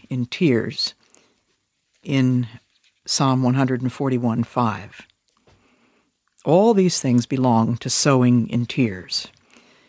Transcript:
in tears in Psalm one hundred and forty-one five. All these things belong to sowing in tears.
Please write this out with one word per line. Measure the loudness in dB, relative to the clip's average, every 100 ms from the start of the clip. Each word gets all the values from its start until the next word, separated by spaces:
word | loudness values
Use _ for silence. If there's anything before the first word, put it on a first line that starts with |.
| -8
in | -6 -6
tears | 0 2 2 -2 -6 -8 -8 _ _ _ _ _ _ _ _ _ _
in | -4 0 2 0 -2 -10 _ _ _ _ -6
Psalm | 0 0 2
one | 0 0
hundred | 0 -2
and | -4
forty-one | -4 -2 -2 -2 -2 -2
five. | -2 -2 -4 -12 -20 -20 _ _ _ _ _ _ _ _ _ _ _ _ _ 0
All | 2 4
these | 4 2 0
things | 2 2 0
belong | 0 2 2 2 -2
to | -4
sowing | 0 2 4 4 4 2
in | -4 -4
tears. | -2 -2 -4 -10 -10 -10 _ _ -20 _ _